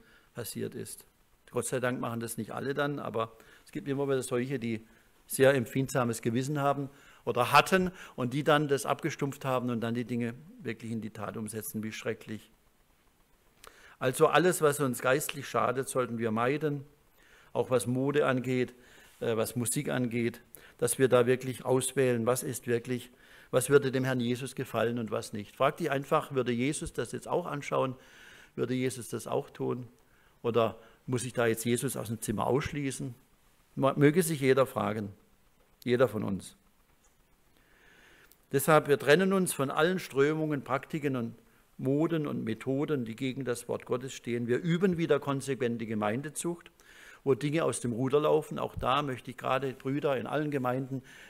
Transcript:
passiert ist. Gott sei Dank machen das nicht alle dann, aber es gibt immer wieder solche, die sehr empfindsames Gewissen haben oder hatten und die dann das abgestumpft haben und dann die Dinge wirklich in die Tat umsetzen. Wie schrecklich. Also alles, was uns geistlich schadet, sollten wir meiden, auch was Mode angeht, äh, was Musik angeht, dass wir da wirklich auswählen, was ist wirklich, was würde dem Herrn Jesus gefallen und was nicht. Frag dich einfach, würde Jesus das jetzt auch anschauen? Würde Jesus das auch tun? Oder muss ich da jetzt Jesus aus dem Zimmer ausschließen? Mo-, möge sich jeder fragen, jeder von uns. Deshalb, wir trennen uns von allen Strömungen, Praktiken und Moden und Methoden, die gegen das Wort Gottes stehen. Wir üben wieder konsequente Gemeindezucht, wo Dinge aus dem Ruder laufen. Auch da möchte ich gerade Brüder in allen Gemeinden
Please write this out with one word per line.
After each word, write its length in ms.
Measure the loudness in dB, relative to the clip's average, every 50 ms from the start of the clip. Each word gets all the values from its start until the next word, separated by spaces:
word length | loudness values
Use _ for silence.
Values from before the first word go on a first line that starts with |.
| -18 -20 -20 -20 _ _ _
passiert 400 | -12 -12 -10 -8 -8 -8 -8 -8
ist. 300 | -10 -12 -12 -14 -18 -20 _ _ _ _ _ _ _ _ -8 -6
Gott 140 | -6 -4
sei 140 | -2 -4 -2
Dank 200 | -2 -2 -2 -4
machen 180 | -4 -6 -6 -6
das 200 | -8 -8 -8 -8
nicht 120 | -10 -8
alle 240 | -8 -8 -6 -4 -4
dann, 240 | -2 -2 -2 -4 -6
aber 340 | -8 -6 -4 -4 -4 -4 -8 -14 -20 -20 -20 -20 _
es 80 | -14 -12
gibt 160 | -10 -6 -4
immer 200 | -2 -2 0 0
wieder 140 | 0 0 0
solche, 360 | -2 -2 -2 -2 -2 -4 -4
die 260 | -4 -4 -4 -4 -6 -12 -20 -20 _ _ _ _ _
sehr 280 | -8 2 6 8 8 8
empfindsames 680 | 6 2 0 0 -2 -2 0 0 0 0 0 0 0 -2
Gewissen 380 | 0 0 0 -2 -2 -2 0
haben 300 | 2 2 2 0 -2 -8 -10 -16 -20 -20 -20 -10 _
oder 280 | -4 0 0 2 6 6
hatten 400 | 6 6 6 4 2 2 0 -2 -8 -14 -14 -6
und 180 | -4 -4 -2 -2
die 80 | 0 4
dann 260 | 4 4 4 4 2
das 160 | 2 0 0
abgestumpft 600 | -2 -2 -2 -2 -6 -4 -2 -4 -4 -4 -6 -4
haben 260 | -2 0 0 0 -2
und 100 | -2 -2
dann 140 | -2 -2 -2
die 100 | -4 -4
Dinge 300 | -4 -4 -4 -4 -4 -6 -10 -16 -20 -20 -12
wirklich 300 | -10 -10 -10 -10 -8 -8
in 100 | -8 -6
die 100 | -8 -8
Tat 260 | -10 -10 -10 -8 -8
umsetzen. 460 | -8 -10 -8 -8 -10 -10 -8 -8 -6 -6
Wie 100 | -6 -8
schrecklich. 580 | -6 -6 -6 -6 -6 -8 -12 -12 -12 -14 -18 _ _ _ _ _ _ _ _ _ _ _ _ _ _ _ _ _ _ _ _ _ _ -20 -20 -20 -20 -20 -20 -12 _
Also 280 | -2 -2 2 4 4
alles, 340 | 6 6 6 6 6 4 4
was 200 | 2 2 2 2
uns 200 | 0 -2 -2 0
geistlich 460 | 2 2 2 2 2 -4 -8 -10 -10 -4
schadet, 400 | 0 0 2 2 0 -2 -4 -2
sollten 300 | -2 -2 -2 0 -2 -4
wir 120 | -2 -2
meiden, 540 | 0 0 0 0 0 0 -2 -2 -4 -4 -8 -12 -18 _ _ _ _ _ _ _ -20 -20 -20 -6 _
auch 180 | -2 0 2
was 160 | 2 0 2
Mode 400 | 0 0 0 0 2 2 2 2
angeht, 480 | 2 2 0 0 0 0 0 0 -2 -4 -12 -20 -20 -20 -20 -20 -20 -14 -6
äh, 160 | -2 -2 0
was 200 | 0 0 -2 -2
Musik 320 | -2 -2 -2 -2 -2 -2 -2
angeht, 520 | -2 -2 -2 -2 -2 -2 -2 -2 -4 -6 -14 _ -20 -20 -20 -20 -6 -2
dass 200 | -2 -2 2 4
wir 100 | 4 6
da 180 | 8 6 6
wirklich 380 | 6 4 2 0 -6 -8 -6 -2
auswählen, 600 | 0 0 2 0 0 0 2 4 4 4 2 2
was 180 | 2 2 0 -2
ist 220 | -4 -8 -6 -2
wirklich, 440 | -2 0 0 0 -2 -6 -6 -6 -10 -18 -20 -20 -20 -20 -20 -10 -2
was 180 | 0 0 4 6
würde 220 | 6 6 6 6
dem 140 | 2 0 0
Herrn 160 | 0 0 0
Jesus 340 | 0 -2 -2 -2 -4 -8 -8
gefallen 440 | -8 -8 -4 -2 0 0 0 0 -2
und 120 | -4 -4
was 220 | -4 -6 -6 -6 -8
nicht. 240 | -10 -10 -12 -2
Frag 220 | 0 2 2 2 0
dich 120 | -2 -2
einfach, 420 | -2 -2 0 0 0 0 0 0 -2
würde 200 | 0 0 2 0
Jesus 400 | 0 0 -2 -2 -4 -8 -8 -6
das 180 | -6 -6 -6
jetzt 160 | -6 -10 -6
auch 200 | -2 -2 -2 -2
anschauen? 500 | -2 -6 -8 -4 -2 0 0 0 0 -4 -8 -14 -20 -20 -20 -20 -20 -20 -20 -20 -14 _
Würde 200 | -4 -2 -2 0
Jesus 340 | -2 -2 -2 -4 -6 -8 -8
das 180 | -8 -8 -6
auch 240 | -4 -4 -4 -4 -6
tun? 380 | -8 -6 -4 -4 -4 -4 -8 -12 -18 _ _ _ _ _ _ _ _ _ -4
Oder 340 | 0 2 2 2 2 0 -6 -14 -20 -20 _ _
muss 180 | -4 -2 -2 -2
ich 80 | -4 -2
da 140 | 0 2
jetzt 180 | 2 2 0 0
Jesus 320 | 0 0 0 0 -2 -4
aus 100 | -4 -6
dem 140 | -6 -8 -6
Zimmer 260 | -4 -4 -2 0 0
ausschließen? 680 | 2 2 0 0 -2 -4 -4 -4 -4 -6 -6 -8 -10 -10 -12 _ _ _ _ _ _ _ _ _ _ _
Mo-, 200 | 0 2 2 4
möge 260 | 6 6 8 8 6 2
sich 180 | 2 0 0
jeder 260 | 4 4 6 6 4
fragen, 460 | 2 2 -2 -2 -2 -2 -2 -6 -8 -10 -14 _ _ _ _ _ _ _ _ _ _ _ _ 0
jeder 240 | 0 4 4 4
von 160 | 4 2 -2 -4
uns. 320 | -2 -4 -4 -6 -10 -16 _ _ _ _ _ _ _ _ _ _ _ _ _ _ _ _ _ _ _ _ _ _ _ _ _ _ -20 -20 -20 -20 -20 -20 -20 -20 -20 -20 _ _ _ -2
Deshalb, 340 | 0 4 6 6 6 6
wir 120 | 6 2 2
trennen 340 | 6 6 6 6 6 4 2
uns 200 | 2 2 0 0
von 180 | -2 -2 -2
allen 280 | 2 2 2 2 2 -2
Strömungen, 640 | -4 -4 0 2 2 2 2 0 0 -2 -2 -4 -2
Praktiken 540 | -4 -4 -4 -4 -6 -6 -4 -2 -2 -2
und 180 | -2 -4 -6 -10 -14 _ _ _ _ _ _ _
Moden 500 | -6 -2 0 2 2 2 0 0 -2 -2
und 180 | -2 -4 -4 -4
Methoden, 600 | -4 -6 -6 -4 -4 -2 -2 -2 -2 -2 -4 -4
die 120 | -6 -6
gegen 280 | -4 -4 -4 -4 -4 -4
das 240 | -4 -4 -6 -4 -6
Wort 160 | -6 -6 -4
Gottes 280 | -4 -4 -4 -4 -8 -12
stehen. 340 | -10 -6 -6 -4 -4 0
Wir 120 | 0 0 0
üben 400 | 2 0 0 2 2 0 2 0
wieder 200 | 2 2 2 2
konsequente 640 | 2 -2 -4 -2 -2 -4 -4 -2 -2 -2 -2 -4 -4
Gemeindezucht, 840 | -4 -4 -2 0 0 0 -2 -4 -8 -8 -6 -6 -6 -6 -6 -10 -18 -20 _ -20 -20 -20 -20 -20 -20 -20 -6 _
wo 100 | 0 2
Dinge 300 | 2 0 0 0 0 0
aus 160 | 0 -2 -2
dem 120 | -4 -4 -2
Ruder 280 | -2 0 2 2 4
laufen. 380 | 4 4 4 4 2 -2 -6 -6
Auch 160 | -6 -6 -6
da 280 | -4 -2 0 0 0 0
möchte 280 | -2 -6 -8 -10 -14
ich 60 | -12
gerade 380 | -6 -2 0 0 0 0 -2 -6
Brüder 420 | -6 -4 -4 -2 0 0 0 0
in 100 | 0 -2
allen 240 | -2 -2 -2 -2 -2
Gemeinden 520 | -2 -2 0 0 0 -2 -2 -4 -6 -8 -8 -12 -18 -20 -20 -20